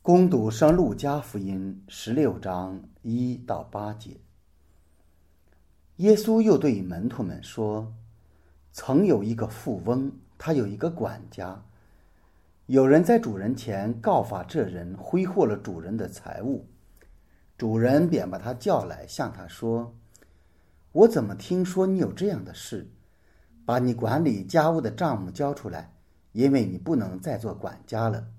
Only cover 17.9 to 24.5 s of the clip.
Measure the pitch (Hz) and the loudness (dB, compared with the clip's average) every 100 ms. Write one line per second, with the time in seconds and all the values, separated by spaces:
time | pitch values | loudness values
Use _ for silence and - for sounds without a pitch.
17.9 | 139 170 143 90 92 110 123 - 160 92 | 4 4 2 -2 -6 -8 -6 0 0 0
18.9 | 76 - - 151 - 90 - 113 113 120 | -10 -14 -8 -8 -8 -16 -8 -4 -4 -4
19.9 | - _ _ _ _ _ _ _ _ _ | -16 _ _ _ _ _ _ _ _ _
20.9 | 151 226 226 107 98 - 180 180 180 185 | 6 6 6 -2 -6 -4 -2 0 0 0
21.9 | 190 135 - 196 156 95 87 - 107 78 | 2 0 -2 -4 -4 -8 -16 -12 -12 -12
22.9 | - _ _ _ _ _ _ - 120 123 | -20 _ _ _ _ _ _ -2 0 0
23.9 | 117 113 135 165 104 95 | 0 0 2 2 0 0